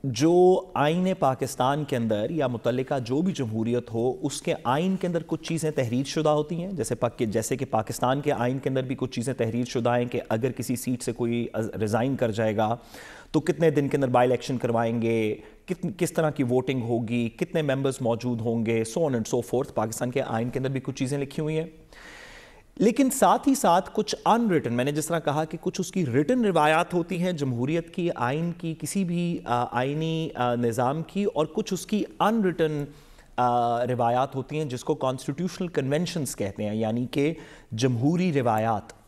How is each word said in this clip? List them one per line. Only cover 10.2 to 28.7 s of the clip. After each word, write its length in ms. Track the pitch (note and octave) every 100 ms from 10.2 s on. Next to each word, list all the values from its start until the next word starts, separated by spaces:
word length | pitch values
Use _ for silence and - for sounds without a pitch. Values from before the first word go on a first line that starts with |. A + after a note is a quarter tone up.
| - A2+ B2+
किसी 240 | A#2+ A#2+ A#2+
सीट 260 | - B2
से 120 | -
कोई 360 | A#2 A#2+ A#2+ A#2 -
अज-, 160 | A2+ -
रिज़ाइन 400 | G#2+ A2 B2+ C3
कर 160 | A#2
जाएगा 480 | G#2 A2 G#2 A2 A#2 - - - - -
तो 60 | D3+
कितने 320 | - D#3 E3
दिन 180 | D3 C#3
के 80 | C#3+
अंदर 100 | C3
बाई 180 | B2 B2
इलेक्शन 320 | B2 - B2+
करवाएंगे, 840 | A#2+ A2+ A#2 A#2 A2+ A2+ G#2+ G#2+ - - -
कित-, 240 | F3+ E3+
किस 240 | - E3 -
तरह 160 | D#3
की 120 | C#3+
वोटिंग 400 | B2 B2+ B2+ C3
होगी, 460 | A#2 A#2 A2+ A#2+ A#2 -
कितने 220 | F3 E3+
मेंबर्स 400 | D3 C3 C3+ B2+
मौजूद 400 | B2 A2+ B2 A#2
होंगे, 440 | A2+ A#2 A2+ A2+ A2+
so 120 | -
on 140 | D#3+
and 160 | B2 A2
so 140 | B2+ A#2
forth। 260 | A#2+ C#3
पाकिस्तान 400 | - A2 A2 B2+
के 80 | C3
आइन 300 | B2+ C#3+ B2
के 100 | C3
अंदर 100 | C3
भी 100 | C3+
कुछ 160 | C3 B2+
चीज़ें 240 | B2+ C#3+
लिखी 220 | C#3 -
हुई 120 | D#3
हैं। 180 | D#3 E3 - - - - - - - - - - -
लेकिन 280 | G#3+ A#3 C4
साथ 380 | - F#3 A#3 -
ही 80 | C4+
साथ 260 | G3 E3+
कुछ 340 | F#3+ - G#3+ - E3
अनरिटन, 460 | A3 A#3 D#3+ B2
मैंने 180 | A#2+ C3
जिस 180 | D3 D3+
तरह 100 | E3
कहा 260 | D3+ C#3+ D#3+
कि 120 | E3
कुछ 220 | F#3 -
उसकी 240 | F#3 F#3+
रिटन 420 | D3+ A#2+ - B3+ G#3+
रिवायात 480 | E3 D3+ D#3 E3
होती 240 | F3+ E3 F3+
हैं 200 | F3+ E3+
जमहूरियत 520 | C3+ A#2 C3 E3 E3
की, 200 | - E3+
आइन 420 | - A#2+ D3 E3+
की, 220 | E3+ E3